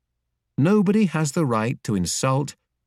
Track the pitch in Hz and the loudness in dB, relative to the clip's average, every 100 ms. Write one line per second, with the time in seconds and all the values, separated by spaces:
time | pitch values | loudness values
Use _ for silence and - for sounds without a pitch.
0 | _ _ _ _ _ - 156 214 196 208 | _ _ _ _ _ 0 2 4 2 2
1 | 196 156 156 180 143 113 110 131 - 101 | 2 0 -2 -2 0 0 -2 -4 -4 -2
2 | 85 - 131 131 143 - _ _ | -2 -2 -2 -2 -4 -10 _ _